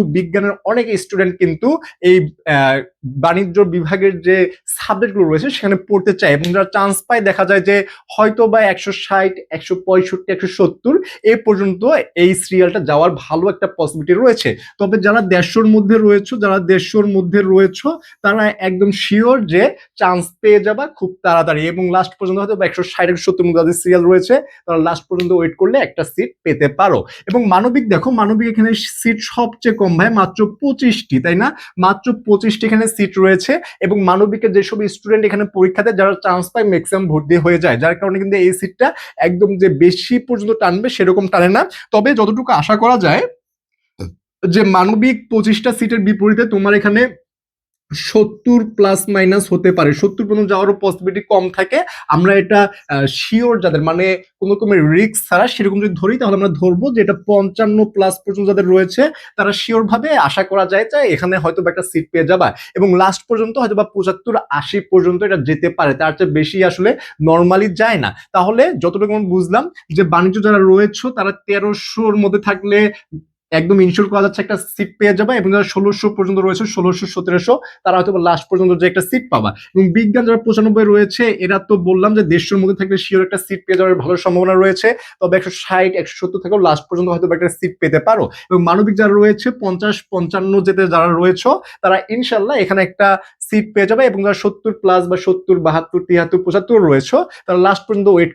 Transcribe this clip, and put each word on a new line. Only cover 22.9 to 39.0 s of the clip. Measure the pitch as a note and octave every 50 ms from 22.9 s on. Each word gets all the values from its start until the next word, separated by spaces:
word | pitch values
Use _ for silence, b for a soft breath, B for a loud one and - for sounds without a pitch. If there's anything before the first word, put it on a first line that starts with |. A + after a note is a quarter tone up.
| - - F3+ F3+
একশো | F3 E3+ -
সত্তর | F#3+ F3+ - F3
মধ্যে | F3 E3 E3+
যাদের | E3 E3 E3+ -
সিরিয়াল | - F3+ F3+ F3 E3+
রয়েছে, | F3+ F#3 F3+ F3+ - B3+ C#4 C4+ B B B B
তারা | F3 E3 E3 D#3
লাস্ট | E3+ E3+ D#3+ - -
পর্যন্ত | F#3 F3 F3+ F3
ওয়েট | F#3 F3 E3 E3 E3
করলে | - F#3+ G#3 B3 C#4
একটা | F#3 - - - -
সিট | - - F3+ A3 - - _ -
পেতে | E3 C#3+ C3 D3+ C#3
পারো। | - - G3 F#3+ D3+ F#2+ - B B B B
এবং | - G3 B3 A#3
মানবিক | G3 F3+ F#3+ A3+ B3 A#3+ B3+ A#3 G#3+
দেখো, | F#3 D#3+ - B3+
মানবিক | B3 A3 G#3 G3+ A3 G#3+ A#3 A#3
এখানে | A3 A3 A3 A3+ A3 - - - - -
সিট | - A#3 A3 A3
সবচেয়ে | - - - B3 A#3+ A3+ - - - A#3 A3
কম | A3 G3 F3+ E3+
ভাই, | D#3+ F#3+ A#3
মাত্র | A3+ G3+ F#3 F3+ - - G#3+ G#3+ - -
পঁচিশটি, | C#4+ C#4 C4 - C4 A#3+ G#3 - - - C3+ C3
তাই | B2+ E3+ F3
না? | F#3+ A#3 C#4+ - B B B B
মাত্র | F3+ F#3 F#3+ G3 G3 - B3+ - - -
পঁচিশটি | G#3+ G3+ G3+ A3+ A3 G#3+ - A3+
এখানে | G#3+ A3 G#3+ A3+
সিট | A3 - - G3+ F#3+ -
রয়েছে, | F#3+ F#3 F#3+ F#3+ F#3 - - D4 F4 B B B B
এবং | F#3+ F3+ G#3 G3+ F#3+
মানবিকের | F#3 F#3 G3 G#3+ G3+ G#3+ A3 A#3 G3+ F3+
যেসব | G3+ G3 - A3 G#3 G#3
স্টুডেন্ট | G3 - - - G#3 A3 A3 G#3+
এখানে | G3+ G3+ G3+ G#3 - -
পরীক্ষা | F#3+ F#3 F#3 F#3 - G3+
দেয়, | A#3 G#3 F#3
যারা | F#3+ G3 F#3+ F#3+ -
চান্স | F#3+ F3+ F3+ F3 - -
পায় | A#3 G#3+ G3+
ম্যাক্সিমাম | F3+ D#3+ E3+ - G3+ F#3+ F#3+
ভর্তি | E3 D3+ D3+ D3 C#3+ F3
হয়ে | E3+ D3+ F3 F3 E3
যায়, | E3+ F3 A#2
যার | A#2+ D3+ E3 E3+
কারণে | E3+ G3 F#3+ F#3+ F#3+
কিন্তু | G3 G3 G3+
এই | F#3+ F3+ F#3 F3+
সিটটা | - F#3+ F#3 - - B3+ D#4 B B